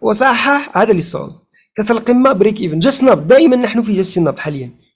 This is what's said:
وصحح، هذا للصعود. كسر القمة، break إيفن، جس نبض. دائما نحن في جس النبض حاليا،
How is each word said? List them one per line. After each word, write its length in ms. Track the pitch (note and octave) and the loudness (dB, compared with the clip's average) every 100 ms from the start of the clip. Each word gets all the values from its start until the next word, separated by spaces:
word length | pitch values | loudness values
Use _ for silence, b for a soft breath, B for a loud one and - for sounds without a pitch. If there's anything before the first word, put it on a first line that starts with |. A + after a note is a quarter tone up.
وصحح، 760 | A3 G#3+ C4+ A#3 C#4 C#4+ C#4+ F#3 | -4 0 0 0 0 -2 -2 -2
هذا 160 | G3+ | 0
للصعود. 400 | F#3 E3 - - - _ _ _ - | 0 -2 -10 -12 -16 _ _ _ -8
كسر 200 | G#3+ A3+ | -4 -2
القمة، 360 | A#3 B3 C4 | 0 2 2
break 280 | G3+ G#3 G#3+ | 2 0 0
إيفن، 180 | F#3 D#3+ | -6 -2
جس 240 | A3+ - | 0 2
نبض. 240 | C4 F#3 D#3+ | 2 2 4
دائما 280 | B3+ D#4+ B3+ | 4 6 2
نحن 260 | A3+ A3+ | 0 -2
في 120 | A3+ | -2
جس 240 | F#3+ F#3 F3+ | -2 -2 0
النبض 220 | D#3 - | -2 -2
حاليا، 300 | D#3 C#3+ B2 - _ | -8 -10 -12 -18 _